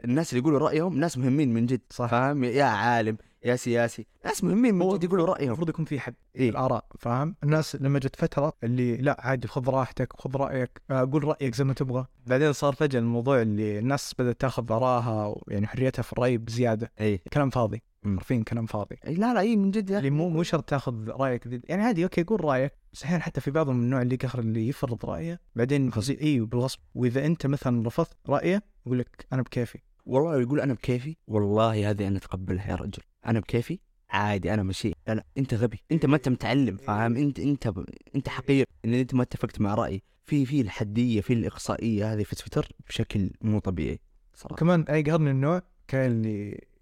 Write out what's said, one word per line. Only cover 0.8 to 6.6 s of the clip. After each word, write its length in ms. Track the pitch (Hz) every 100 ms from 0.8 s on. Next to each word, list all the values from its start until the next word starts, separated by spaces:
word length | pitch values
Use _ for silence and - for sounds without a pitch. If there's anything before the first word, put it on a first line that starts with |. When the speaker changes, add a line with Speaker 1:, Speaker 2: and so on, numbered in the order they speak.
| 175 147
Speaker 1:
ناس 180 | 170 127
مهمين 360 | 127 139 143
من 120 | 113 120
جد. 160 | 131 -
Speaker 2:
صح. 160 | - 120
Speaker 1:
فاهم؟ 380 | 120 131 143
يا 200 | 123 123
عالم، 540 | 139 104 113 120 110 110 - _ 120
يا 100 | 123
سياسي، 520 | - 117 117 - 110 _ -
ناس 180 | -
مهمين 320 | 175 190 247 190
من 60 |
Speaker 2:
هو 160 | 185 190
Speaker 1:
جد 60 |
يقولوا 220 | 175 185 170
رأيهم. 220 | - 135
Speaker 2:
المفروض 220 | 117 170
يكون 160 | 156 156
في 140 | 143
حد 160 | 120 117 _ -
Speaker 1:
إيه. 140 | 123
Speaker 2:
الآراء، 360 | 110